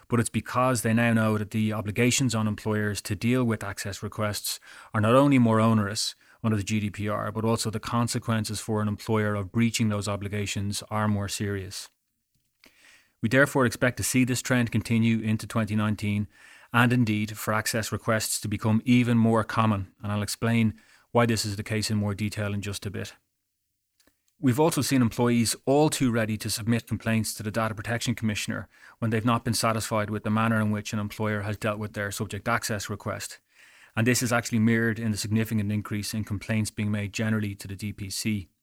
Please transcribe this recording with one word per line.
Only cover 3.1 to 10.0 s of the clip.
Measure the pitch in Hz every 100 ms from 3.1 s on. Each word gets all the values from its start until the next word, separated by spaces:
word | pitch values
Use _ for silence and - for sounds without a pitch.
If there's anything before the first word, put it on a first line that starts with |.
| 98
deal | 117 127
with | 120 107
access | 98 - 104 92
requests | 104 - 107 101 - - - - -
are | 110
not | 110
only | 127 143 135
more | 117 110
onerous | 113 110 101 113 - - _ _
under | 113 107
the |
G | 98 110
D | 104
P | 101 104
R, | 104 107
but | 107
also | 113 113 113
the | 107
consequences | - 120 117 120 - 110 107 101
for | - 107
an | 107
employer | 104 - 110 107
of | 104 95
breaching | 117 117 - 110
those | 104